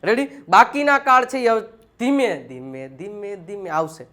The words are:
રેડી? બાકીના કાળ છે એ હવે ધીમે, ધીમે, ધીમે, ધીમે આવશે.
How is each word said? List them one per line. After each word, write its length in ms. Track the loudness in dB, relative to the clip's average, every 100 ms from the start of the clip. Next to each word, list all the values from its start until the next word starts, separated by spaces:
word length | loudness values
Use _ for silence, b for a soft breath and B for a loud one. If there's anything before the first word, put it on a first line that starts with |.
રેડી? 240 | 0 0 -2 B 4
બાકીના 500 | 6 6 4 2 2
કાળ 260 | 4 4
છે 140 | 4 -2
એ 100 | 0
હવે 120 | 0 -2 -20 _ _
ધીમે, 440 | 0 0 0 -2 -10
ધીમે, 400 | -16 -14 -14 -14
ધીમે, 480 | -14 -16 -12 -12 -12
ધીમે 340 | -14 -12 -6
આવશે. 360 | -4 -4 -6 -20